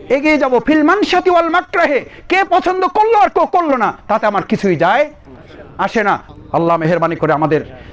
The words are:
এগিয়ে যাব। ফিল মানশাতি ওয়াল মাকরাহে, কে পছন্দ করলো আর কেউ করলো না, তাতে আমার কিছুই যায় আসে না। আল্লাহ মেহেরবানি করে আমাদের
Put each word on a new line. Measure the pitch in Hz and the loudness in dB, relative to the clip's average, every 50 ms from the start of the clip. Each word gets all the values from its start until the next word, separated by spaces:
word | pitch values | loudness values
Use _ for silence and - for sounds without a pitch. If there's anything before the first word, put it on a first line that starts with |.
| - - | -4 -2
এগিয়ে | 247 285 277 311 302 | -2 0 2 2 2
যাব। | 285 285 262 254 233 | 2 2 2 0 0
ফিল | 233 - 311 311 294 | 2 2 2 2 4
মানশাতি | 302 370 415 370 - 359 359 359 370 | 2 2 0 0 0 0 0 2 2
ওয়াল | 359 339 339 330 | 2 2 2 2
মাকরাহে, | 320 359 359 - - 381 339 294 285 233 - - - - - - | -2 -2 -4 -2 -2 -2 0 0 0 -2 -4 -6 -20 -20 -6 -2
কে | 349 381 392 - | -2 -2 0 0
পছন্দ | 339 370 - 349 370 370 370 | 0 0 0 0 -2 -2 -4
করলো | 359 - 427 427 440 453 | -2 0 0 2 2 4
আর | 415 392 330 | 2 2 2
কেউ | - - 320 | 2 -2 -2
করলো | - - 359 339 302 269 | 0 0 -2 0 0 0
না, | 247 214 180 - - - | 0 0 -2 -4 -6 -6
তাতে | - 202 - - | -4 -4 0 0
আমার | 214 202 190 - | 0 -2 -2 -2
কিছুই | - 226 - - 196 175 | -2 -4 -2 0 -2 0
যায় | 139 165 180 214 269 302 302 - - - 139 131 - - - - - - - - | 2 2 2 2 2 0 -2 -6 -18 -20 -20 -20 -20 -20 -20 -20 -20 -20 -20 -8
আসে | 160 180 196 - 233 208 | -6 -6 -4 -2 -2 0
না। | 202 170 - - - - - - - | 0 -2 -4 -6 -16 -20 -20 -14 -6
আল্লাহ | - 151 170 170 170 | -4 -2 0 0 0
মেহেরবানি | 165 160 156 180 170 165 165 165 | 0 0 0 0 0 0 -2 -2
করে | - 165 156 151 | -2 -2 0 0
আমাদের | 143 - 147 151 143 120 - - - - - | 0 0 0 0 -2 -2 -6 -16 -20 -20 -20